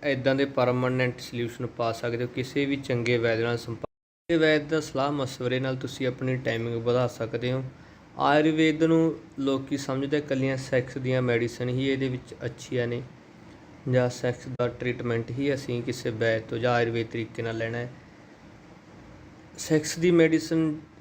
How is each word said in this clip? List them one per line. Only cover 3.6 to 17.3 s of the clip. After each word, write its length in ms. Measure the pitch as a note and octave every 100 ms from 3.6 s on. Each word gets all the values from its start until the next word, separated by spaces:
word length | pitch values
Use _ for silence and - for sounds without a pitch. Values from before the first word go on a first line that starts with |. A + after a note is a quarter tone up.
| A#2+ A2+ - _ _ _ -
ਇਹ 80 | E3+
ਵੈਦ 280 | D#3 D3+ C#3+
ਦਾ 100 | D#3
ਸਲਾਹ 320 | D3+ C3+ C#3+
ਮਸ਼ਵਰੇ 480 | D3 C3 - B2 B2+
ਨਾਲ 160 | C3 C3
ਤੁਸੀਂ 320 | B2+ - C3
ਆਪਣੀ 280 | B2+ B2+ B2+
ਟਾਈਮਿੰਗ 380 | B2 A#2 A#2 A#2
ਵਧਾ 220 | A#2 A#2+ B2
ਸਕਦੇ 440 | - A2+ A#2 B2
ਹੋ। 120 | C3 C3 - - - - B2
ਆਯੁਰਵੇਦ 640 | C#3 D3 D#3 D#3 D#3+ D3+
ਨੂੰ 320 | D#3+ E3 E3 C#3+ - -
ਲੋਕੀ 380 | C3+ C3+ C3+ C#3
ਸਮਝਦੇ 400 | - C3 C#3 D3
ਇਕੱਲੀਆਂ 400 | D3 C3+ C3+ C3
ਸੈਕਸ 380 | C3 C3 B2+ C#3
ਦੀਆਂ 240 | B2+ B2+
ਮੈਡੀਸਨ 480 | B2 A#2 A#2 - B2
ਹੀ 200 | B2+ C3+
ਇਹਦੇ 200 | C3 C3+
ਵਿੱਚ 240 | B2+ - - A#2+
ਅੱਛੀਆਂ 420 | B2 - B2+ A#2+
ਨੇ, 140 | A#2+ A#2+ - - - - - - - -
ਜਾਂ 180 | B2+ B2
ਸੈਕਸ 360 | B2 B2+ B2 C3+
ਦਾ 180 | B2 B2
ਟ੍ਰੀਟਮੈਂਟ 640 | A#2 B2 A#2+ B2 A#2 A2+
ਹੀ 220 | A#2+ C#3+
ਅਸੀਂ 280 | C#3 - A#2+
ਕਿਸੇ 260 | A#2+ A#2 B2+
ਵੈਦ 300 | A2 A2+ A2+
ਤੋਂ 160 | A2 A#2
ਜਾਂ 160 | B2
ਆਯੁਰਵੇਦ 340 | A#2+ A#2 A#2 A2+
ਤਰੀਕੇ 340 | A#2+ A2